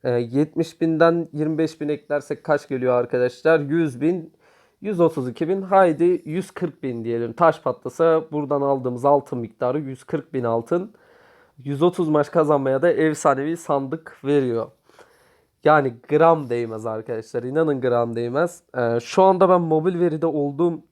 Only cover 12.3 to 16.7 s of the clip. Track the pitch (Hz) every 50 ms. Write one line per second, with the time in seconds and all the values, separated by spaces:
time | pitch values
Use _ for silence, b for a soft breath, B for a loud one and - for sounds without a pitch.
12.3 | - 170 156 147 151 139 139 131 131 135 147 175 156 - 156 156 151 147 - 151
13.3 | 135 131 139 151 165 170 - - 151 139 139 131 147 156 _ - - _ - 135
14.3 | 147 143 131 123 117 113 110 - _ _ b b b b b b b b b b
15.3 | b b b b b _ _ 151 156 151 139 131 117 117 _ - 147 151 160 165
16.3 | 165 160 143 120 120 120 120 113